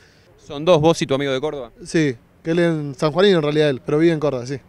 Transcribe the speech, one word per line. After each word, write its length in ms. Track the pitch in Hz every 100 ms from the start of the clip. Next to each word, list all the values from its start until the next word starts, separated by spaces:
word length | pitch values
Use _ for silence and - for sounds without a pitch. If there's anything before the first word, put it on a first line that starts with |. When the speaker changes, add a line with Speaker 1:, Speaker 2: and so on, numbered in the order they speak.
| _ _ _ _ -
Speaker 1:
¿Son 180 | 143
dos, 160 | 160 160
vos 220 | 160 165
y 40 | 151
tu 80 |
amigo 200 | 135 143
de 80 | 131
Córdoba? 300 | 151 143 113 -
Speaker 2:
Sí, 320 | 170 170 151 113 _ _
que 100 | 165
él 80 | 170
es 380 | 170 160 147 131
sanjuanino 400 | 156 151 208 175
en 60 |
realidad, 260 | 147 151 151
él, 120 | 127 -
pero 140 | 147
vive 140 | 170
en 60 | 156
Córdoba, 240 | 147 131 120
sí. 140 | 135